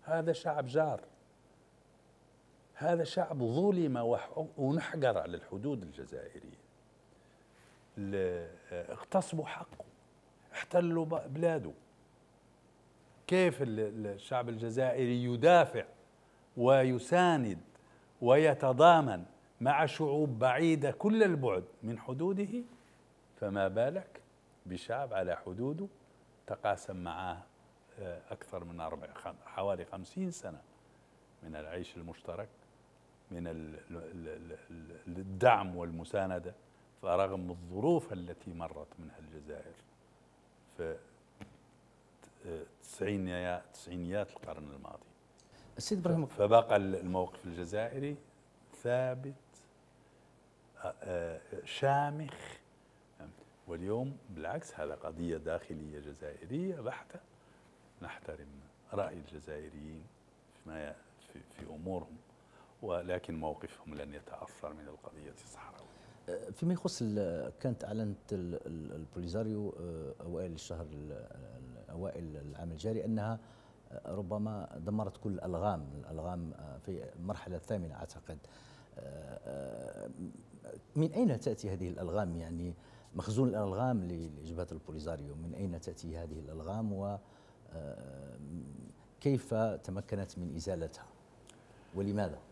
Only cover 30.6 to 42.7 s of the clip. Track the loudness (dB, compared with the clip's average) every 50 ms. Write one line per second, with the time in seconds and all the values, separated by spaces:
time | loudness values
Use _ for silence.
30.6 | -16 -20 -20 -20 -20 -20 -20 -20 -20 _ -20 -20 -20 _ -20 -18 -14 -12 -10 -10
31.6 | -8 -8 -8 -8 -8 -8 -12 -14 -12 -12 -14 -12 -10 -10 -8 -8 -10 -12 -14 -20
32.6 | -20 -20 -20 -20 -20 -20 -20 _ _ -20 -20 _ _ -12 -10 -8 -6 -6 -6 -8
33.6 | -10 -10 -12 -14 -14 -12 -12 -12 -12 -12 -12 -10 -10 -10 -10 -12 -12 -14 -14 -14
34.6 | -14 -16 -16 -16 -14 -14 -16 -16 -12 -10 -10 -8 -8 -8 0 8 8 8 8 8
35.6 | 4 -2 -4 -4 -4 -4 -4 -6 -6 -2 0 0 0 0 0 -2 -4 -6 -12 -14
36.6 | -20 -20 _ -20 -20 -20 -20 -6 0 2 4 4 4 2 2 -2 -4 -4 -6 -8
37.6 | -10 -8 -4 0 4 4 4 4 2 -2 -8 -8 -8 -8 -10 -12 -10 -10 -8 -6
38.6 | -8 -8 -8 -10 -12 -14 -14 -16 -16 -16 -16 -16 -18 -16 -16 -16 -12 -12 -12 -12
39.6 | -12 -16 -18 -20 -20 _ -20 _ -20 -20 -20 _ -20 _ _ _ _ _ _ -20
40.6 | _ -20 -8 -6 -6 -4 -4 -8 -12 -20 -20 -20 _ _ -20 -20 -20 -20 -20 -20
41.6 | -20 -20 -20 -20 _ _ _ -20 -20 -20 -20 _ -20 -20 _ -16 -10 -8 -8 -8
42.6 | -8 -12